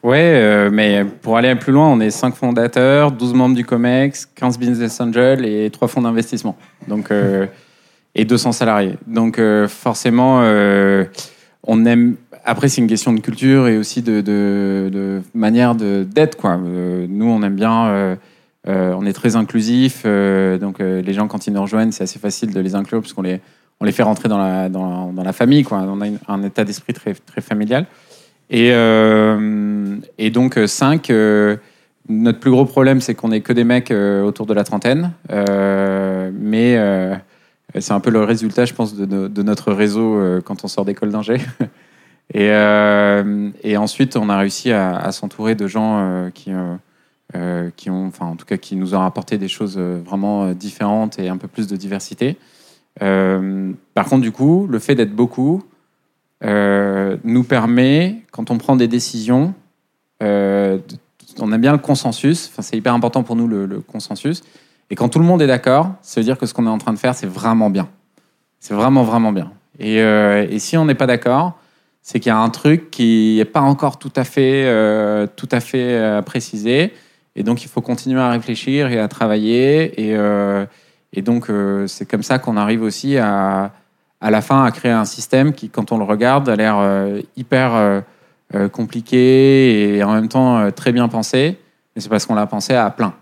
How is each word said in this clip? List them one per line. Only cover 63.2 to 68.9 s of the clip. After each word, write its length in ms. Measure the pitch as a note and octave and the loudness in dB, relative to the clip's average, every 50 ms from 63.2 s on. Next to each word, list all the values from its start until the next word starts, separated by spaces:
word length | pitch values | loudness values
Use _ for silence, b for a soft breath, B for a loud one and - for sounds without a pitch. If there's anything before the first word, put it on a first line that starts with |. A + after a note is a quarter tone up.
| A#2+ | -4
pour 140 | - A#2 | -2 -2
nous, 100 | A#2 A#2 | -2 -2
le, 180 | A#2 A2 G2+ G2 | 0 -2 -2 -4
le 140 | F#2+ G2 G#2 | -4 -6 -10
consensus. 640 | - _ - A2 - - G#2+ - - C#3+ E3+ F3+ b b b b b b b b b b | -12 _ -14 -14 -12 -12 -12 -6 -4 -6 -6 -6 b b b b b b b b b b
Et 60 | - | -6
quand 120 | - A#2 | -2 -2
tout 120 | A#2 - D#3 | 0 2 2
le 60 | E3 | 4
monde 160 | E3+ F#3 F3 | 4 4 4
est 60 | D3+ | 4
d'accord, 440 | C3+ B2+ A#2+ - C3 B2+ C#3+ E3 F#3 F#3+ - | 4 2 2 2 2 2 4 2 0 -4 -10
ça 180 | _ - - A#2+ | _ -6 -4 -2
veut 60 | A2 | 0
dire 120 | A#2 C3 | 0 0
que 80 | B2 - | -2 -4
ce 80 | A2+ - | -6 -2
qu'on 120 | - A#2 | -2 -2
est 40 | A2 | 0
en 80 | A2 | -2
train 140 | G#2+ - - | -2 -4 -4
de 80 | A2 G2+ | -4 -2
faire, 160 | - B2+ B2 | -2 -4 -4
c'est 120 | - - | -4 -8
vraiment 420 | G2 F2+ F#2 F#2+ A2+ A2+ A2+ A2 G#2 | -10 -10 -4 -2 0 2 2 2 2
bien. 180 | F#2+ G2 F2 - - _ _ _ _ _ _ _ _ _ _ _ _ _ | 2 0 -4 -4 -8 _ _ _ _ _ _ _ _ _ _ _ _ _
C'est 140 | - - G#2 | -12 -8 -2
vraiment, 300 | G#2 A2+ C3 | 0 2 4